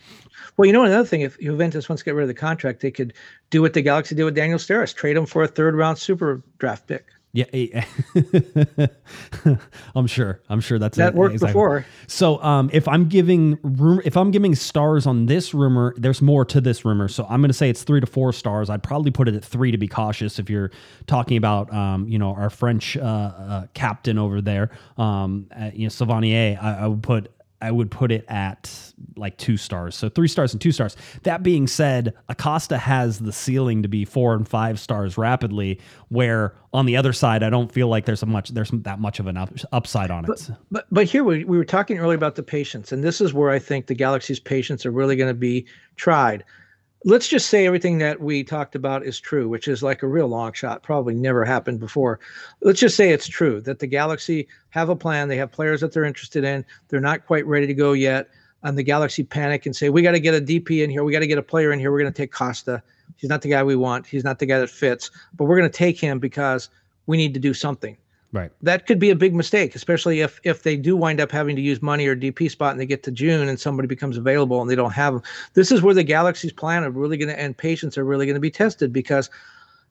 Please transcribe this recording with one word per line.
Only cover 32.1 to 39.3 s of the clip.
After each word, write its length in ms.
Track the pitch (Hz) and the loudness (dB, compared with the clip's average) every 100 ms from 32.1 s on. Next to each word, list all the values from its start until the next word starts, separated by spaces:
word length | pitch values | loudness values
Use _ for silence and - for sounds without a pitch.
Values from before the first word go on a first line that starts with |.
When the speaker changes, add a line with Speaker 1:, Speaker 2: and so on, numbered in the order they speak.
| - - | -6 -10
Speaker 2:
Acosta 480 | 120 151 156 - 131 | -6 -2 -2 -2 -4
has 420 | 123 131 120 104 | 0 0 0 -2
the 120 | 110 | -6
ceiling 500 | - - 131 127 110 | -6 -2 0 0 0
to 60 | 104 | 0
be 160 | 104 | -2
four 300 | 101 135 123 | -2 0 2
and 120 | 110 110 | 2 0
five 320 | 113 113 104 | -2 -2 -4
stars 380 | - 107 98 98 | -6 -4 -4 -2
rapidly, 640 | 113 127 113 104 98 92 - - - | 0 0 -2 -2 -4 -6 -10 -20 -4
where 460 | 117 120 110 104 - _ | 0 2 2 -2 -6 _
on 100 | 131 | 0
the 140 | 127 123 | 2 4
other 160 | 135 | 2
side, 280 | 120 123 110 | 2 2 2
I 60 | 110 | 2
don't 240 | 123 120 | 2 0
feel 160 | 131 123 | 0 0
like 160 | 110 | 0
there's 180 | 107 104 | 0 -2
a 40 | 110 | 0
much, 240 | 110 - | -2 -2
there's 200 | 117 107 | -6 -4
that 280 | 117 101 98 | -4 -6 -6
much 200 | 104 - | -6 -4
of 60 | |
an 120 | 95 | -6